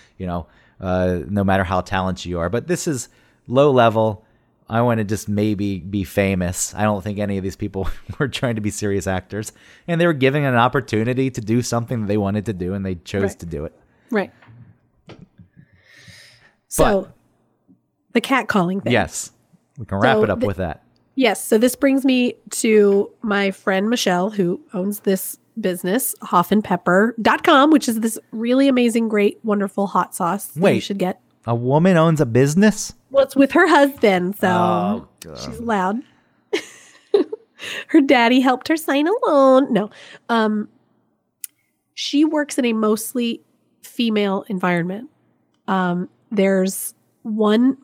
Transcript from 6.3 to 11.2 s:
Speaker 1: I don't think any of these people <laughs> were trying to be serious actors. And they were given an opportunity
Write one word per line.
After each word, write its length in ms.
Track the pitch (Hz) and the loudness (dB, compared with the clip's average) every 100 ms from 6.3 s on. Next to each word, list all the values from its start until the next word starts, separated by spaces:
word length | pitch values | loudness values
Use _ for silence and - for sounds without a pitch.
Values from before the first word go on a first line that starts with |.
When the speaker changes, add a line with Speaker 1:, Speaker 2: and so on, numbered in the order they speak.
| 95 87 90 - | 0 -2 -4 -8
Speaker 1:
I 80 | - | -2
don't 180 | 107 104 | -2 -2
think 160 | 107 101 | -4 -6
any 180 | 101 98 | -4 -4
of 40 | |
these 140 | 95 - | -6 -8
people 320 | 104 95 98 - | -8 -6 -6 -6
<laughs> 160 | - - | -8 -6
were 100 | 139 | -6
trying 260 | - 127 | -4 -4
to 60 | 110 | -4
be 100 | 104 | -6
serious 360 | - 104 98 95 | -4 -4 -4 -4
actors. 460 | 92 - 101 107 - _ - - | -6 -6 -12 -12 -16 _ -16 -6
And 120 | 170 | 0
they 60 | 175 | 0
were 60 | |
given 320 | 147 131 143 | 2 2 2
an 100 | 143 | 0
opportunity 760 | 120 123 139 - 107 113 127 | 2 2 0 -2 -2 -2 -2